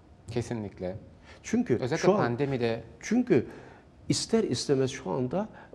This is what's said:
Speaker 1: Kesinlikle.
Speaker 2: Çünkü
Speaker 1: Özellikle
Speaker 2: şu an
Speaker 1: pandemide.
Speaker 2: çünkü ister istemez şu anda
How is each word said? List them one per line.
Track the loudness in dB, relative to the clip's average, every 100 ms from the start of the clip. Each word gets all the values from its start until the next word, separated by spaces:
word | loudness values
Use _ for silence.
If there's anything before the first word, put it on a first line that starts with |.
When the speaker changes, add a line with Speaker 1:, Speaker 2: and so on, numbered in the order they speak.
| -20 -20 -8
Speaker 1:
Kesinlikle. | -6 -4 -6 -8 -6 -6 -8 -12 -20 -20 -18
Speaker 2:
Çünkü | -4 -2 2 0
Speaker 1:
Özellikle | 0 2
Speaker 2:
şu | 4
an | 4
Speaker 1:
pandemide. | 2 0 0 0 0 -2 -6 -14
Speaker 2:
çünkü | 0 0 4 4 2 -6 -18 -20 -20 -10 -2
ister | -2 2 0
istemez | 2 -2 2 2 2
şu | -2 -4
anda | -2 -2 -2 -4 -8 -18